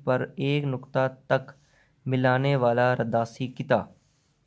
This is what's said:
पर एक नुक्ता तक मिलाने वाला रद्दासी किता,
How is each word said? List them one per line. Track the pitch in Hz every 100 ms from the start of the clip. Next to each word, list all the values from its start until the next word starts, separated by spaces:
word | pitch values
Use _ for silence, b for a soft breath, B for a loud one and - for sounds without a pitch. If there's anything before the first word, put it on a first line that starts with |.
पर | - 127 127 -
एक | 139 147 143
नुक्ता | 127 - 135 131
तक | 135 - 135 131 b b b b _ 127
मिलाने | 131 127 127 139 143
वाला | 120 120 123
रद्दासी | 123 113 117 113 - 127
किता, | - - 117 - - _ _ _ _